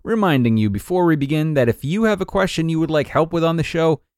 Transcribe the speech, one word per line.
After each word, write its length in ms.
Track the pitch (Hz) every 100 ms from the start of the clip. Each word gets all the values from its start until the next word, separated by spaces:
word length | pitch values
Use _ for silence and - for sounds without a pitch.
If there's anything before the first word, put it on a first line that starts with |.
reminding 540 | - 220 196 139 120 113
you 120 | 107
before 380 | 101 - 180 175
we 80 | 156
begin 400 | 139 156 156 147
that 120 | 120
if 160 | 110
you 200 | 135 190
have 180 | 226 202
a 20 |
question 460 | 185 202 185 - 165
you 100 | 160
would 120 | 160
like 160 | 156 143
help 260 | 139 160
with 100 | 170
on 140 | 165 165
the 60 |
show, 380 | 151 170 160 156 _